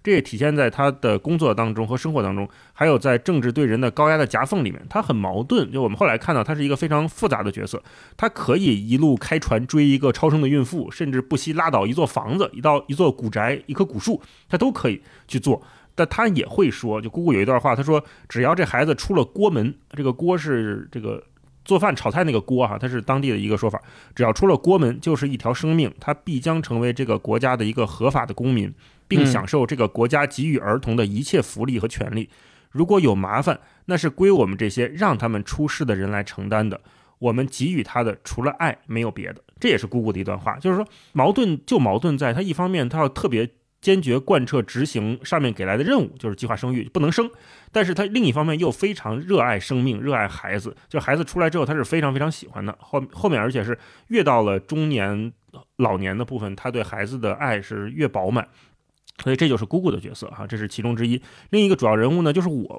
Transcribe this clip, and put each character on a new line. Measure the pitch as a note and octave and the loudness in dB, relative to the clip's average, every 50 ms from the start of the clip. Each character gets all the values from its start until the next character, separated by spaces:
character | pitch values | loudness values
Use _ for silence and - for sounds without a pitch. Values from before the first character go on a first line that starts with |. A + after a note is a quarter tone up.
| - | 0
这 | - | 2
也 | G3 D#3+ | 2 2
体 | - - - | 2 0 -2
现 | G2+ C#3 D3+ D3+ | -2 0 2 2
在 | D3 C3+ A2+ | 2 2 2
她 | - - C#3 C#3+ | 2 2 0 0
的 | C3+ - - A#2 G#2 - | 0 0 0 0 0 0
工 | - C#3+ E3+ D#3+ | 0 0 0 2
作 | D#3+ B2+ G#2 | 2 2 2
当 | G#2+ A2+ A2+ G#2+ | 2 0 -2 -2
中 | A2+ A2+ G#2+ | -2 -2 -2
和 | B2+ | -2
生 | B2+ - D#3+ | -4 -4 -2
活 | D#3 C#3 | -2 0
当 | G2+ G2 G2 | 0 0 -2
中， | G2 G2+ - - - - - _ | -4 -6 -6 -10 -16 -20 -14 _
还 | - D3+ D#3+ | 0 2 4
有 | D3 A#2+ | 4 4
在 | - C#3 B2 A#2 | 4 2 2 2
政 | - - F3 C#3+ | 2 0 0 2
治 | A#2 B2 A#2 | 2 0 2
对 | C3+ D3 | 2 2
人 | A#2 A2 A#2+ | 2 2 2
的 | C3 A#2 | 0 0
高 | - - D3+ D#3 | 2 2 4 4
压 | D#3+ D#3 | 4 4
的 | D3 A2+ | 2 0
夹 | - A2 C3 | 0 -2 -2
缝 | C#3+ G#3 F#3+ C3+ | 0 0 0 0
里 | G2 | -2
面， | - - - - | -4 -8 -10 -6
她 | - G#3 | -4 -2
很 | G#3+ - C3+ | 0 0 0
矛 | A2 G2 F#2 F#2+ G2+ | 0 0 -2 -2 -2
盾。 | B2 C#3 B3 A#3 C3+ - | -2 0 2 2 2 0
就 | A2+ C3+ | 0 -2
我 | B2+ A2 | 0 0
们 | G#2 - | 0 2
后 | G#3 | 2
来 | D3+ A2+ - | 2 2 2
看 | - - D#3+ | 0 0 0
到 | B2 G#2+ | 0 0
她 | - D#3 | 0 -2
是 | D3+ C#3+ | -2 0
一 | C#3 | 0
个 | C#3+ | 0
非 | - E3+ D#3 | 0 0 0
常 | D3+ D3+ D#3 D#3+ | 0 0 0 -2
复 | - - A3+ | -2 -2 -2
杂 | F#3 C3+ G#2+ | 0 0 0
的 | G2+ G#2 | -2 -2
角 | G2 G#2 G2+ | -4 -6 -6
色， | G2 - - - - - - - - - - | -8 -8 -10 -12 -14 -20 -20 -20 -20 -8 -4
她 | - - | -4 -4
可 | - - - - - F3+ | -2 -2 0 0 2 2
以 | G3 D3+ A2+ G2+ G2+ | 4 2 2 2 2
一 | A2+ B2 C3+ | 0 2 4
路 | D#3+ D#3 C3 | 4 4 2
开 | A2 - - D#3+ D#3 | 2 0 -2 -4 -2
船 | - - A2+ A2 B2 | 0 0 0 0 0
追 | B2+ - D3+ D3 | 0 2 4 4
一 | C#3+ C#3 C3 | 4 4 4
个 | C#3+ C3 | 2 2
超 | A#2 - - D#3 | 2 2 2 2
生 | D3 D#3 | 2 2
的 | C#3+ C3+ | 2 2
孕 | D3 C#3+ B2+ | 2 2 2
妇， | B2 F3 E3 A#2+ - | 0 -2 -4 -6 -6
甚 | - - E3+ C#3+ | -6 -6 -4 -2
至 | C3 B2+ | -2 -2
不 | B2+ - D#3 C3+ | -2 -2 -2 -4
惜 | - D#3+ D#3 | -2 -2 -2
拉 | E3 E3 E3 | 0 0 2
倒 | C#3 G#2+ G2 G#2+ | 2 2 2 2
一 | B2 | 2
座 | E3+ D#3 | 0 0
房 | - - - - G#2 C#3 F#3+ | 0 0 -2 -4 -2 0 0
子、 | - - - | 0 -2 -2
一 | A#2 | -2
道、 | C3 D#3 D3 C#3+ - - | 2 2 2 2 0 -2
一 | C#3 | 0
座 | D3 F#3 D3 | 2 2 2
古 | C3 - B2 G#2+ | 2 0 -2 -4
宅、 | G2+ G#2+ G#2 A#2+ C#3+ - - - | -2 -2 0 0 -2 -4 -6 -6
一 | D3 | -2
棵 | - G3 | -2 -2
古 | - - G#2 | -2 -2 -4
树， | - A#3 A3 - - - - _ _ - | -4 -2 -4 -4 -4 -10 -20 _ _ -2
她 | - E3 | 0 2
都 | A#3 C4+ | 2 0
可 | A3 - - B2 | 0 0 -2 -2
以 | G2+ - - - - - - | -2 -4 -6 -14 -20 -20 -10
去 | - - B2+ | -6 -4 -2
做。 | - D3 A2+ - - - - - - _ _ | 0 2 0 0 -2 -8 -20 -20 -20 _ _
但 | - E3+ - | -2 -2 0
她 | - - A#3 A3+ | 0 0 2 2
也 | F#3 C3+ - | 2 0 -2
会 | - - - F#3+ C3 | 0 2 2 2 2
说， | - - - A2+ G#2+ G#2+ | 2 -2 -4 -4 -4 -4
就 | A2 A2+ | -6 -6
姑 | - E3+ E3+ | -6 -2 2
姑 | E3+ - | 2 4
有 | F#2+ | 4
一 | G2+ | 4
段 | A#2+ C3 B2 | 4 2 2
话， | A#2 C#3 A#2+ | 2 2 2
她 | A#2 | 2
说： | C#3 D3+ D#3 D3 - - - - - - | 2 2 2 0 0 -2 -12 -20 -18 -8
只 | - A#2 B2 | -2 0 2
要 | C#3 E3 | 2 2
这 | F3+ E3+ | 2 0
孩 | - - B2 D3 | 0 0 0 2
子 | D#3+ C#3 | 2 0
出 | - - - G3+ | 0 0 0 2
了 | D#3+ A#2+ | 2 2
郭 | - - G3 G3+ G#3 | 0 0 0 2 2
门， | E3+ A#2+ G#2 C3 C#3+ - _ _ - | 2 2 0 -2 -4 -6 _ _ -8
这 | C#3+ C#3+ | -4 -2
个 | C3 B2 | -2 -2
郭 | - E3 F3 F3+ E3+ | 0 0 0 0 0
是 | D3 D#3 C3+ A#2 A2 G#2+ G2+ G#2 - - | 0 0 0 0 0 -2 -4 -6 -8 -10
这 | - A#2+ | -10 -10
个 | G#2+ G#2+ G#2+ - - _ _ _ _ _ _ _ - - | -8 -8 -8 -10 -12 _ _ _ _ _ _ _ -2 0
做 | G3 F3 | 2 2
饭 | F#3+ G#3 C#3+ | 4 2 0
炒 | - - A2+ | 0 -2 -2
菜 | A2+ E3 F3+ | 0 0 2
那 | D#3+ | 2
个 | B2 A2 | 2 0
锅 | - - B2+ B2 B2+ | 0 0 0 2 2
哈， | G#2 G#2 G#2 | 0 0 -4
它 | B2+ B2+ | -4 -4
是 | B2+ A#2+ | -4 -4
当 | G2+ - C3 C#3 | -2 0 0 0
地 | C#3 C3+ | 0 0
的 | A2 G2+ | 0 0
一 | G2+ | 0
个 | G#2 G#2+ G2+ | 0 0 0
说 | - A2 | 0 0
法， | G2+ - - - - - - - - | -2 -4 -8 -12 -20 -20 -20 -10 -4
只 | - B2 | 0 2
要 | A#2 | 2
出 | - - G3 G3 | 2 4 4 4
了 | E3 | 4
国 | - - E3+ F#3+ F#3 | 4 4 4 4 4
门 | D3+ A#2 B2 C3+ | 4 2 0 -2
就 | - E3 D#3 A#2 | -2 -2 -2 0
是 | C#3+ C#3+ | 0 -2
一 | C3+ | -4
条 | A2 - A2+ B2+ | -2 -2 -2 -2
生 | - - D#3 D#3+ | -2 0 2 2
命， | E3 D3 G2+ - - | 2 2 0 -2 -6
它 | - - D3 | -6 -6 -6
必 | - - F#3 D#3 B2+ | -4 -4 -4 -4 -2
将 | B2+ E3 D#3+ E3 D3+ | -2 0 -2 -2 -2
成 | - A#2+ A2+ | -2 -2 0
为 | A#2+ B2 A#2+ | 0 0 -2
这 | B2+ C3+ | -2 -2
个 | A2 G#2+ - | -2 -2 -2
国 | - - A2 A#2 | 0 0 0 0
家 | C3 C3 B2+ A#2 | 2 2 0 0
的 | G#2+ | 0
一 | G#2+ A2 | 0 0
个 | C3 A2+ | 0 -2
合 | G2+ - - A2+ C3+ | -2 -2 0 0 2
法 | C3+ C#3 A#2 | 2 0 0
的 | A2+ G2+ | -2 -4
公 | - A#2 C3 B2+ | -4 -2 0 0
民， | A2+ G2+ G2 G2 - _ - _ _ _ | 0 0 -2 -6 -12 _ -20 _ _ _
并 | - - C#3+ C#3+ | 0 4 4 4
享 | C3+ B2 G#2 F#2+ | 4 4 2 0
受 | F#2+ - D3 B2 | 0 0 0 0
这 | A2 D3+ | 0 0
个 | B2 A2+ | 0 0
国 | G2+ - A2+ A#2 A#2+ | 0 2 2 2 2
家 | C3+ D3 C#3+ | 4 2 0
给 | C#3 - - C#3 D#3+ | 0 -2 -2 -2 0
予 | D3 B2 | 0 0
儿 | G2+ G2+ A2 C3+ | 0 0 0 0
童 | - A#2 A2+ | 0 0 0
的 | A#2+ A2+ | 0 0
一 | G2+ G2+ G#2+ | 0 0 -2
切 | D3 - - E3+ | -2 0 2 2
福 | A#2+ - - G#2+ A2+ | 2 0 -4 -6 -4
利 | C3+ B2+ A2 | -2 -2 -2
和 | G2 | -2
权 | A2+ - - G#2 - G2+ | -4 -4 -6 -6 -4 -4
利。 | A2 A2 - _ _ _ _ _ _ _ _ | -6 -6 -8 _ _ _ _ _ _ _ _
如 | - C3+ E3+ | -2 0 2
果 | F3 G#3 G3 | 4 4 4
有 | E3 B2 G2+ | 6 4 4
麻 | G2 F#2+ F#2+ G#2 A#2+ | 2 0 0 -2 0
烦， | C#3+ F3 D3+ - - _ _ _ _ | 0 0 -2 -4 -6 _ _ _ _
那 | - F3+ E3 | -4 -2 -2
是 | - D3 | -2 -2
归 | - - F#3 G3 | 0 2 4 6
我 | G3 D#3 A2 | 6 6 4
们 | F#2+ G2 F#2+ | 2 0 0
这 | A2 G#2 | -2 -2
些 | - C3 A#2+ A2+ | -2 -2 -2 -2
让 | D3+ E3 G#3+ G3 C#3 G#2+ | -2 0 0 0 0 0
他 | A#2+ A#2 | 0 -2
们 | A2 G2+ G2+ | -2 -4 -4
出 | - - - D3+ D3 | -6 -4 -4 -2 -2
世 | - - D#3 | -2 -2 -2
的 | A#2+ G#2 | -2 -2
人 | F#2+ G2 G2 | -2 -2 -2
来 | G#2 G2+ G2+ | -4 -4 -6
承 | - - - G2 G2+ | -6 -8 -10 -6 -2
担 | A2 G#2+ A2 G#2+ | 0 0 0 0
的。 | G2 - - _ _ _ _ _ _ - | -2 -6 -12 _ _ _ _ _ _ -4
我 | A#2+ A#2+ A2 | -2 0 0
们 | B2 C3+ | 0 -2
给 | C3+ - - C3+ E3 F#3 | -4 -4 -4 -2 -2 -2
予 | D3 G2+ | -2 -4
他 | - - B2+ | -2 -2 -2
的 | A#2 A2+ G2 - - | -2 -2 -4 -6 -8
除 | - - - A#2+ | -10 -6 -4 -4
了 | C#3+ C#3 - | -4 -2 -2
爱 | E3+ D#3 - - _ | -2 -2 -2 -4 _
没 | - A2 A#2 | -8 -4 -4
有 | A#2 A2 | -4 -4
别 | - G#2 G2 F#2 G2 | -6 -8 -12 -12 -14
的。 | - - _ _ - | -16 -20 _ _ -4
这 | - A#2+ | 0 2
也 | C3+ G#2 | 2 0
是 | A2 G2 | 0 -2
姑 | A2+ B2 | -2 -2
姑 | A2 A2 F#2+ | -2 -2 -2
的 | F2+ | -4
一 | F#2+ | -4
段 | F#2+ F#2+ F#2 | -6 -6 -6
话， | F#2 A2 - C#3 | -6 -6 -6 -2
就 | C#3+ F#3 | -2 0
是 | F#3 G3 | 0 0
说 | G#3 - - - _ _ - | -2 -6 -10 -20 _ _ 0
矛 | D#3 - G3 G3+ | 2 2 4 4
盾 | C4+ B3 F#3+ D#3 C#3 - | 4 2 2 0 -2 -2
就 | - B3+ G3 | 0 2 4
矛 | B2+ A2 F#2+ B2 | 4 4 2 2
盾 | C#3+ E3+ D3 C3+ | 2 0 0 0
在 | C#3+ B2 | 0 0
他 | A#2 D3 | 0 -2
一 | G3 F#3+ D3+ | -2 -4 -2
方 | - F3+ F#3 | -2 -2 -2
面 | F#3+ E3+ B2+ B2 | 0 0 -2 -2
他 | C#3+ D#3+ | 0 0
要 | D3+ C3+ | 0 0
特 | - - - F3 | 0 -2 -2 0
别 | A#2+ A2 A#2 A#2+ - _ _ _ _ _ | 0 0 0 -2 -4 _ _ _ _ _
坚 | - G3 G3 F#3+ | 2 4 4 4
决 | D#3+ C3 A#2 C#3 | 4 2 0 0
贯 | C3+ - G3+ C#3+ B2+ | 2 2 2 2 2
彻 | A#2 - C3 | 2 0 -2
执 | G#2+ - - A#2+ C#3+ | -2 -2 -2 -2 -2
行 | D3 - A#2+ G#2 A2 A#2+ - - | -2 -2 -2 -2 -2 -4 -6 -4
上 | - F#3 D#3+ | -2 -2 0
面 | C#3+ B2 | 0 0
给 | G#2+ - F#2 | -2 -2 -2
来 | F#2+ G2+ | -2 0
的 | A#2 D3 | 0 0
任 | G3 C#4 B3+ | 2 2 2
务， | C3+ - - - | 0 -2 -4 -8
就 | - A2 | -8 -8
是 | G2 | -6
计 | - B2+ | -6 -4
划 | A2+ A2+ | -4 -4
生 | - - B2+ | -4 -4 -4
育， | B2+ A#2+ A2 A#2+ - | -4 -4 -4 -4 -2
不 | - | 0
能 | D3 D3 | 2 2
生， | D#3+ - A#3 A#3 - - - - - - - _ | 2 2 0 -2 -4 -12 -20 -20 -20 -20 -12 _
但 | - A3 G3+ | 0 0 0
是 | F3 G3+ | 0 0
他 | F#3 G#3 | -2 -2
另 | G3 G#3 B3+ A3 | 0 0 2 2
一 | D3 | 2
方 | A2+ D3+ D3+ | 2 2 0
面 | D#3+ D#3 D#3+ | 0 0 0
又 | F3 D#3 | 0 -2
非 | A#2 - - G3+ G#3 | 0 0 -2 -2 -2
常 | - - A2 A2 B2+ | -4 -6 -6 -6 -6
热 | D#3 F3+ G3+ D#3+ | -2 0 2 2
爱 | A#2 B2 A2 G2 | 2 2 0 -2
生 | - - C3+ B2+ B2 | -2 -2 -2 0 0
命， | C3+ A2+ G#2 | 0 -2 -2
热 | A#2+ C#3+ C#3+ | -2 -2 0
爱 | A#2 G#2 F#2+ | 0 0 -2
孩 | - - - - F#2+ G#2 | -4 -8 -8 -6 -6 -6
子， | G#2 A2+ - - _ _ | -6 -8 -12 -16 _ _
就 | - D3 | -8 -6
孩 | - - C#3 | -2 -2 -2
子 | D#3+ D#3+ | -2 -2
出 | - - F3+ | -2 -2 -2
来 | E3+ D#3+ | 0 0
之 | D#3 F3 | 0 0
后 | C#3 | 0
他 | A#2+ D#3 | 0 -2
是 | D3+ B2 | -2 -2
非 | - D#3 E3 | -2 0 0
常 | D3 C#3 C3+ | 0 0 0
非 | C3+ | -2
常 | C#3+ D#3+ | -2 -4
喜 | D3+ - - - | -4 -6 -10 -16
欢 | - G2+ G2 | -12 -10 -8
的， | G#2 - - | -8 -10 -12
后-， | - - - C#3 C3+ C3 | -10 -6 -6 -6 -4 -6
后 | - - - G3+ | -6 -2 0 0
面 | D#3 A2+ | 2 2
而 | G#2+ B2 | 0 0
且 | B2+ B2 G2+ | -2 -2 -2
是 | A2+ A#2+ - - - - - _ - | -4 -4 -6 -8 -14 -20 -20 _ -4
越 | A3+ C#3+ - | 0 0 2
到 | D3 B2+ - G#2+ | 4 4 4 4
了 | G#2 G2 F#2+ | 2 0 -2
中 | - - D#3 D#3 D#3 D#3 | -2 -4 -4 -2 0 0
年 | C#3+ A2+ G2 G2 G#2 G#2 A2 A#2 - _ _ _ - B2+ - _ _ - | 0 0 -2 -2 -2 -4 -6 -8 -10 _ _ _ -20 -20 -20 _ _ -2
老 | B2 G#2+ G2 F#2 | 0 0 0 -2
年 | G2 F#2+ F#2 | -2 -4 -4
的 | A2 B2 | -4 -6
部 | - C3 A#2 | -6 -8 -8
分， | G#2+ G2 G2 | -8 -8 -8
他 | G2 - B2+ | -8 -8 -6
对 | B2 B2 G#2 | -4 -4 -6
孩 | - - G#2 G2+ | -6 -6 -6 -6
子 | G#2 C3+ C3 | -6 -6 -4
的 | A2 G#2 G2 | -4 -4 -2
爱 | G2 D3 C3 A2 G2+ | -2 -2 -2 -2 -4
是 | G2 - A2 G2+ G2+ G#2+ | -4 -8 -10 -8 -8 -8
越 | C3+ D#3 D3+ C3 | -4 -2 -2 -2
饱 | - G2+ F#2 F#2+ | -2 -2 -2 0
满， | A#2 B2 - - _ _ _ _ _ _ _ _ _ _ _ - - - - | 0 -2 -2 -4 _ _ _ _ _ _ _ _ _ _ _ -20 -16 -8 -4
所 | C3 C3 | -2 0
以 | |
这 | C3 E3+ D3+ | 2 2 2
就 | B2+ G2 | 2 0
是 | A2 | 0
姑 | G2+ - F3+ | -2 -2 -2
姑 | F#3 F3 | 0 0
的 | - G2 | -2 -2
角 | - - - | -6 -12 -14
色 | - - - | -14 -16 -16
哈， | - G#2 G#2 | -14 -14 -12
这 | G2+ A2+ G#2+ | -10 -8 -8
是 | G#2+ G2+ | -8 -8
其 | - - | -8 -6
中 | G#2+ A#2+ A#2+ | -4 -4 -2
之 | A2+ A#2 A#2 | -2 0 -2
一。 | A#2+ B2+ - - - - - _ | -2 -2 -6 -10 -20 -20 -8 _
另 | - G#3 G#3 | 2 2 4
一 | G3 | 4
个 | F#3+ | 4
主 | - B2+ | 4 4
要 | A2 G#2+ | 4 4
人 | G#2+ A2+ C3 D#3+ | 4 4 2 2
物 | F3 | 2
呢， | E3+ D3+ | 2 2
就 | D3 F#3 | 2 2
是 | F3+ F3+ | 0 0
我， | D3+ B2+ - - - | -2 -4 -6 -8 -8